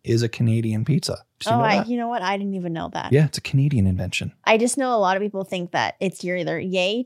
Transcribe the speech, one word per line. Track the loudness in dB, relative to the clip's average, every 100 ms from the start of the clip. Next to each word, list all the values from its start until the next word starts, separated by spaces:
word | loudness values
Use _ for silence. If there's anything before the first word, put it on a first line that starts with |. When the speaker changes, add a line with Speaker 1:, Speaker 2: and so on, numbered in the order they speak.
Speaker 1:
is | 0 0
a | 0
Canadian | 0 0 2 0 -2 0
pizza. | 0 -2 -8 -12 -6
Did | 0
you | 2
Speaker 2:
Oh, |
Speaker 1:
know |
Speaker 2:
I, | 4 2
Speaker 1:
that? | 0
Speaker 2:
you | -2
know | -2
what? | -2
I | -2 -2
didn't | -2 -4
even | -4
know | -4 -6
that. | -6 2
Speaker 1:
Yeah, | 4 4
it's | 0
a |
Canadian | -2 2 2 4 2
invention. | 2 -2 -4 -8 -2
Speaker 2:
I | 2 4
just | 2 0
know | 0 2
a |
lot | 2 2
of |
people | -2 -6
think | -6 -6 -4
that | -2 -2 -2
it's, | -4 -4
you're | -4 -2
either | -2 -4
yay | -2 0 0 -2